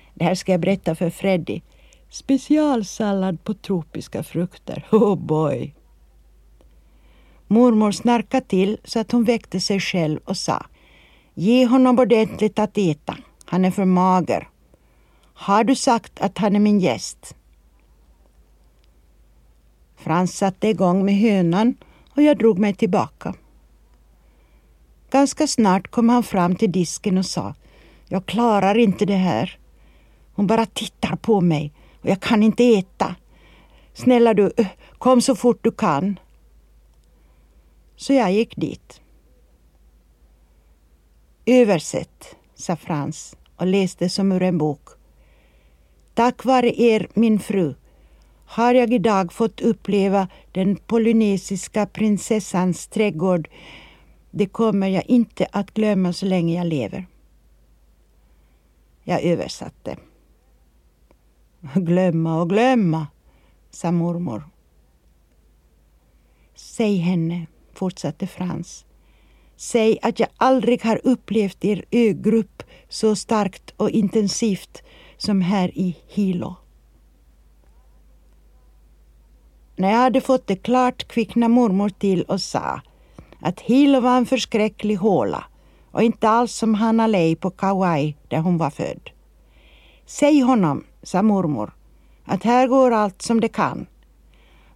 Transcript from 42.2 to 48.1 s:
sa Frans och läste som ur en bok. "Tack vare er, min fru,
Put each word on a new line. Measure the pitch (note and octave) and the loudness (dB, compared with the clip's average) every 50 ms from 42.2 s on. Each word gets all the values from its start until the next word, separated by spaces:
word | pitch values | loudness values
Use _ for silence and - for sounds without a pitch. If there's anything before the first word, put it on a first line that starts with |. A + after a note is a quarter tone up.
| - - - - _ _ _ | -20 -20 -20 -20 _ _ _
sa | - - - E3+ | -12 -8 -6 -6
Frans | - - - E3 D3 C#3 D#3 D#3+ - - - - - _ _ _ | -6 -6 -6 -6 -4 -6 -6 -10 -12 -16 -20 -20 -20 _ _ _
och | - F3 | -6 -2
läste | F#3 F#3+ G3 F#3+ F#3 - - F3 F3+ | 0 0 0 0 -2 -2 -4 -4 -4
som | - - G3 G3 | -2 -2 -2 0
ur | F#3 F3+ F#3 | 0 0 0
en | F#3 F#3 | 0 0
bok. | D#3+ D3+ D3+ C#3+ - _ - - _ _ _ _ _ _ _ _ _ _ _ _ _ _ _ _ _ _ _ _ _ _ _ _ | 0 -2 -2 -4 -6 _ -20 -20 _ _ _ _ _ _ _ _ _ _ _ _ _ _ _ _ _ _ _ _ _ _ _ _
"Tack | - A#3 B3 B3 - - | 0 0 0 0 -2 0
vare | A#3+ C4 B3+ A#3+ A#3+ - - | 2 2 2 2 2 2 2
er, | A#3+ A#3 A3 G#3+ - - - | 2 2 2 2 -2 -2 0
min | G#3 A#3 A3+ G#3+ G3 | 0 2 2 2 0
fru, | - - G3+ G3 E3+ C#3 C3+ - _ _ _ _ _ _ | 0 -2 -2 0 -2 -2 -4 -8 _ _ _ _ _ _